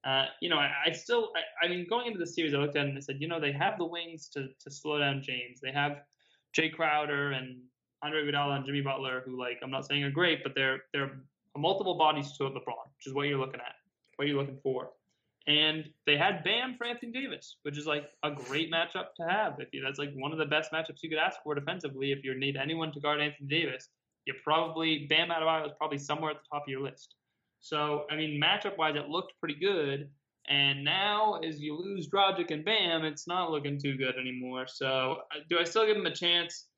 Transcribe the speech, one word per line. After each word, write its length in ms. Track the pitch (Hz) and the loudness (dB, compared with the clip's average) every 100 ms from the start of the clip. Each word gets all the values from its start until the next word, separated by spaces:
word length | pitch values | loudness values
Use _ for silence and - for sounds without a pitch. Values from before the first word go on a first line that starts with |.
| 135 | 2
Uh, 200 | 135 135 - | 2 2 -2
you 80 | 170 | 0
know, 80 | 156 | 2
I, 120 | 143 143 160 | 2 2 0
I 40 | |
still, 380 | 156 - 240 214 | -2 0 2 2
I, 300 | 165 165 - | -4 -6 -2
I 40 | 170 | 0
mean, 160 | 180 175 | 0 0
going 180 | 233 240 | 0 0
into 120 | 202 | -4
the 80 | 165 | -4
series, 260 | - 156 | 0 0
I 60 | 143 | 2
looked 180 | 147 143 | 2 2
at 80 | |
it 60 | 143 | 0
and 80 | 139 | -2
I 20 | |
said, 160 | 139 139 | -8 -6
you 60 | 156 | -4
know, 120 | 170 | -2
they 120 | 147 | -2
have 260 | 139 185 208 | 2 0 2
the 80 | 165 | -4
wings 420 | 170 170 160 - | -4 -8 -12 -10
to, 140 | 143 135 - | -8 -8 -12
to 60 | - | -16
slow 280 | 139 151 147 | -10 -2 2
down 240 | 143 135 | 2 0
James. 380 | 135 127 123 127 | -4 -6 -8 -10
They 100 | 131 | -4
have 300 | 139 147 143 - _ _ _ _ | 0 0 -2 -12 _ _ _ _
Jay 160 | - 160 | 0 0
Crowder 640 | 139 160 151 147 143 143 | 2 2 2 2 0 0
and 300 | 135 127 123 123 _ _ _ | -2 -6 -14 -20 _ _ _
Andre 200 | 151 156 | -2 0
Iguodala 320 | 147 143 143 139 | 2 2 2 0
and 100 | 135 | 0
Jimmy 160 | 143 | 0
Butler, 400 | 139 135 135 127 | 0 -2 -2 -4
who, 160 | 127 127 | -4 -6
like, 180 | 123 123 | -4 -6
I'm 80 | 131 | -6
not 160 | 135 135 | -6 -2
saying 180 | 143 | 0
are 60 | 139 | 2
great, 320 | 143 180 147 | 4 4 4
but 120 | 139 | 0
they're, 260 | 135 135 135 - | 0 2 0 -2
they're 180 | 143 139 135 - _ _ - | -2 -2 -6 -20 _ _ 0
multiple 400 | 165 196 190 170 | 2 2 0 4
bodies 340 | 156 151 139 - | 4 4 -2 -4
to 80 | |
LeBron, 80 | 139 135 - 117 - _ | -4 -2 -6 -8 -10 _
which 80 | 139 | -6
is 80 | |
what 120 | 135 143 | -2 0
you're 120 | 139 | 0
looking 200 | 131 123 | -2 -6
at, 140 | 123 - _ _ _ - | -12 -14 _ _ _ -4
what 120 | 143 | 0
you're 80 | 143 | 0
looking 200 | 139 135 | -2 -2
for. 280 | 135 127 127 - _ _ _ _ - | -2 -2 -6 -14 _ _ _ _ 2
And 400 | 151 156 156 151 _ - | 4 4 2 -6 _ 2
they 100 | 147 | 4
had 280 | 185 180 | 4 2
Bam 320 | 160 226 254 247 | 0 0 0 -4
for 100 | 240 | -6
Anthony 240 | 240 233 | -6 -6
Davis, 460 | 240 269 160 - - | -6 -6 -8 -12 -10
which 140 | 147 147 | -8 -6
is, 80 | 151 | -2
like, 180 | 147 143 _ | -2 -2 _
a 80 | 151 | -4
great 400 | 143 123 143 160 | -4 -4 -2 0
matchup 440 | 165 175 190 - - | 2 0 -2 -8 -6
to 100 | 165 | 0
have. 320 | 196 208 139 | 2 2 -2
If 120 | - | -8
you, 100 | 139 | -6
that's, 160 | 135 139 | -4 -4
like, 140 | 143 | -6
one 160 | 139 139 | -4 -4
of 80 | 160 | -2
the 80 | 151 | 2
best 240 | 151 156 | 2 0
matchups 300 | 160 160 147 | -4 -4 -8
you 60 | 160 | -4
could 100 | 156 | 0
ask 240 | 175 - | 0 0
for 120 | 151 | -4
defensively. 580 | 143 143 180 151 135 139 | -4 -2 -4 -6 -4 -2
If 100 | 139 | -2
you 160 | 135 131 | -2 -2
need 180 | 139 135 | -2 -2
anyone 360 | 139 165 160 | -2 -2 -4
to 80 | 147 | 0
guard 200 | 147 147 | 0 2
Anthony 280 | 151 147 139 | 0 -2 0
Davis, 400 | 156 156 127 - _ _ _ - | 0 0 -4 -12 _ _ _ -10
you 80 | 131 | -6
probably, 640 | - 156 160 160 160 151 143 | 2 2 2 0 2 2 2
Bam 220 | 156 170 | 2 4
Adebayo 360 | 165 160 160 151 | 2 4 2 0
is 60 | - | -4
probably 220 | 156 143 | -4 -4
somewhere 320 | 139 156 156 | -2 -2 -2
at 60 | 147 | -4
the 120 | - | -6
top 100 | 147 | -8
of 40 | 147 | -6
your 140 | 131 | -6
list. 320 | 139 - - - _ _ _ _ | -6 -8 -20 -20 _ _ _ _
So, 440 | - 151 147 147 147 | -4 0 2 0 -2
I 40 | 151 | -2
mean, 240 | 156 147 | -2 2
matchup-wise, 540 | 156 202 202 190 156 | 2 2 0 0 2
it 140 | 147 143 | 2 -2
looked 240 | 165 180 - | -4 -4 -8
pretty 180 | 160 147 | -6 0
good. 520 | 185 190 143 139 143 _ _ _ - | 2 2 2 -2 -6 _ _ _ 0
And 380 | 143 139 139 | 4 4 2
now, 560 | 143 180 202 208 214 185 | 0 2 2 4 2 2
as 160 | 160 151 | -4 -6
you 160 | 151 151 | -6 -6
lose 320 | 190 196 151 | -6 -6 0
Dragic 440 | 196 196 180 170 | 4 4 4 -2
and 120 | 151 | -2
Bam, 400 | 160 220 180 165 | 2 2 2 2
it's 220 | 156 143 - | 0 -4 -2
not 240 | 180 175 | -2 0
looking 300 | 151 143 143 | 0 -2 -2
too 160 | 143 135 | -2 0
good 200 | 131 127 | -2 -2
anymore. 500 | 127 127 127 127 127 | -4 -6 -6 -6 -8
So, 540 | - 139 131 131 - - | -4 0 2 2 -2 -6
uh, 60 | 151 151 | -12 0
do 100 | 170 | 2
I 60 | |
still 200 | 170 220 220 | 4 4 6
give 100 | 208 | 4
them 100 | 175 | 2
a 80 | |
chance? 520 | 147 170 170 170 - - | 0 2 2 2 -8 -16